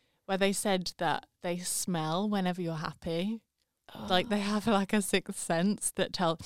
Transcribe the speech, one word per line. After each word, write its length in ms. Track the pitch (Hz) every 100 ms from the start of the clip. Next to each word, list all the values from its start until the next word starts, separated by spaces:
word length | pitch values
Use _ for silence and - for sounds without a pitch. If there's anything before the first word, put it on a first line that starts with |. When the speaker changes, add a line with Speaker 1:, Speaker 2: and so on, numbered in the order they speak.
| _ _ -
Speaker 1:
where 120 | 190
they 140 | 196
said 400 | 196 214 185 175 -
that 300 | 165 - - _
they 140 | 180 175
smell 680 | 180 - - 170 156 170 214
whenever 340 | 202 180 180
you're 120 | 170 156
happy. 680 | - 143 175 165 196 226 _ _ _ _ - - 208
Like, 180 | 180 -
they 120 | 202
Speaker 2:
Oh. 0 |
Speaker 1:
have, 280 | 202 208 214
like, 240 | 202 190
a 100 | 214
sixth 380 | - 190 - -
sense 520 | - 165 190 202 -
that 200 | - -
tell, 260 | - 170 165